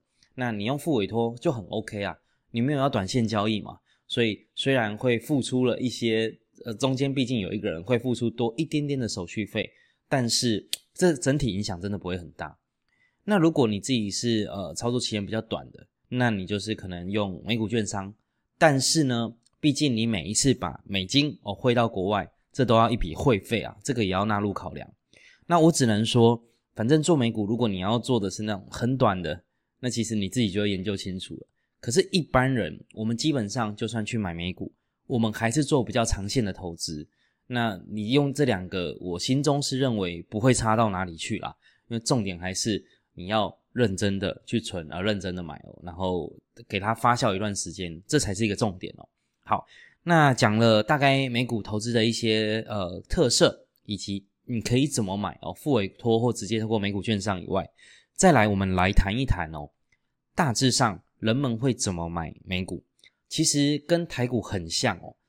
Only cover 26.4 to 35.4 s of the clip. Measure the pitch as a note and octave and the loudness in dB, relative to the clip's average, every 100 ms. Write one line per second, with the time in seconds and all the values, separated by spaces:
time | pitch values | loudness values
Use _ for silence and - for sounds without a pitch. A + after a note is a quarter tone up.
26.4 | _ _ _ - A2+ D#3 D3+ D#3 A#2 A2 | _ _ _ -4 2 4 4 4 2 0
27.4 | G2+ A#2 A#2 F#2 F#2+ A#2+ B2 A#2+ F#2+ - | -2 0 0 0 0 0 0 0 0 -4
28.4 | G#2+ G2+ - - A#2+ C3 A#2 F#2 D#2+ D2+ | -6 -6 -8 -4 -2 2 2 2 -4 -8
29.4 | _ _ _ _ B2 A#2 A2+ G#2+ F#2+ B2+ | _ _ _ _ -6 -4 -2 -2 -2 0
30.4 | G#2+ G2 G#2 F#2 G2 G2 G2 F#2 - - | 0 0 -2 -2 -4 -6 -6 -10 -10 -16
31.4 | - _ _ _ - C#3+ - F#3+ C3+ B2+ | -18 _ _ _ -2 0 0 0 2 2
32.4 | C3 B2+ D#2+ F2+ - - A2 A#2 D#3 C#3 | 2 0 -2 -6 -14 -6 -4 -2 0 0
33.4 | G2+ B2+ G#2+ G#2 A2 A2+ G#2 A#2 F#2+ E2+ | -2 -4 -4 -4 -6 -4 -4 -4 -4 -4
34.4 | F2+ F2 - _ _ _ - B2 A2+ G#2+ | -6 -6 -10 _ _ _ -4 0 0 0